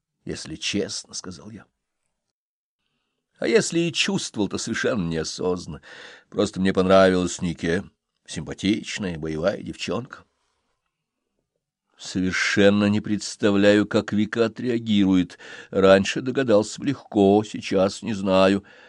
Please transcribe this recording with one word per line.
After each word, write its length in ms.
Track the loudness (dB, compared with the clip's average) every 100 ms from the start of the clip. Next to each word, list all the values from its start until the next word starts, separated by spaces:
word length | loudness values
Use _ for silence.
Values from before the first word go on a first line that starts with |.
| _ _
если 300 | -14 -14 -14
честно", — 580 | -12 -6 -4 -6 -8 -14
сказал 340 | -16 -14 -18 -18
я. 160 | -20 _ _ _ _ _ _ _ _ _ _ _ _ _ _ _ _ _ -8
"А 80 | 0
если 320 | 0 0 -2
и 140 | -2
чувствовал, 540 | -2 -2 -4 -6 -4 -4
то 100 | -4
совершенно 500 | -6 -4 -2 -2 -2
неосознанно. 760 | -4 -6 -6 -4 -4 -8 -16 -18 -20 -20 -20 _
Просто 300 | -4 -4 -2
мне 140 | -2
понравилась 680 | 2 4 6 6 4 -2 -4
Нике. 420 | -6 -4 -2 -4 -6 _ _ _
Симпатичная, 920 | -14 -12 -12 -4 -2 -2 -4 -10 -8 -8
боевая 440 | -8 -4 -4 -4
девчонка". 600 | -10 -10 -8 -8 -8 -18 _ _ _ _ _ _ _ _ _ _ _ _ _ _ _ _ _ -20
Совершенно 840 | -8 -4 -2 -2 -2 4 4 4
не 140 | 2 0
представляю, 880 | -2 -6 -8 -2 2 4 6 4
как 260 | 2 -2 -2
Вика 340 | -2 -2 0
отреагирует. 920 | -2 -2 -6 -4 0 2 4 2 0 -8 -20 -20 -6
Раньше 520 | 4 6 6 4 -4
догадался 600 | -4 -2 2 2 2 -6
бы 60 | -8
легко, 560 | -8 -4 2 4 4
сейчас 580 | 2 -10 -2 0 0 -2
не 140 | -8
знаю. 480 | -4 2 4 4 2 -4 -20